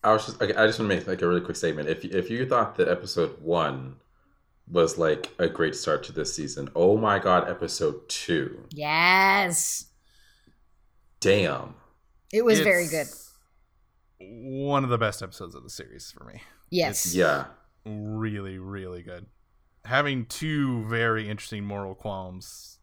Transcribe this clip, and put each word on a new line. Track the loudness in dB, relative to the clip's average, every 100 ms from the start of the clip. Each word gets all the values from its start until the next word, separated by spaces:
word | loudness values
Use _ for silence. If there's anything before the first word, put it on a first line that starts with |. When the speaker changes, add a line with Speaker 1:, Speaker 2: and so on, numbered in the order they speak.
Speaker 1:
I | 6
was | 4 2
just, | -2
okay, | 0
I | 4 4
just | 4
wanna | 0
make, | 0 0
like, | 0
a | 2
really | 2
quick | 0 -2
statement. | -2 -2 -2
If, | -4 -2
if | -4 -2
you | -4 0
thought | 2 0 2
that | 2
episode | 2 -2 -2 -2 -2
one | 0 2 2 -4 -10 -16 _ _ _ _ _ _ -2
was, | 2 2 4
like, | 2 0 -4 -2
a | -2
great | 2 -2 -2
start | -2 -2 -2
to |
this | -6 -6
season, | -6 -8 -8 -6 4
oh | 4 6
my | 4 2
god, | 4 4 2
episode | -4 -6 0 -2 -2 -8
two. | -8 0 0 0 -8 -14
Speaker 2:
Yes. | -8 0 4 6 6 6 4 2 0 -2 -4 -10 _ _ _ _ _ _ _ _ _ _ _ _ _
Speaker 1:
Damn. | 4 4 4 -2 -8 -16 _ _ _ _ _
Speaker 2:
It | 2 4
was | 6
very | 6 4 2
Speaker 3:
It's | -2 -4 -10 -20 _ _ _ _ _ _ _ _ _
Speaker 2:
good. | -20
Speaker 3:
one | -16 -10 -4 0 2
of | 2
the | 2
best | 0 -2
episodes | -12 -12 -14 -14
of |
the | -16
series | -16 -16 -16 -18
for | -18 -20
me. | -20 -20 _ _
Speaker 2:
Yes. | 0 0 0 -2
Speaker 3:
It's | 4
Speaker 1:
Yeah. | 4 2 -2 -14 _ _ -12
Speaker 3:
really, | -8 -6 -4 -4 -4 -8 -10
really | -10 -10 -10 -12
good. | -14 -16 -18 _ _ _ _ _ -2
Having | 0 0 -2 -6
two | -6 -4 0 0 -2 -2
very | 0 2 2 -2
interesting | -8 -8 -8 -6
moral | -6 -8 -10
qualms. | -8 -8 -10 -14 -16 -18 -20 -20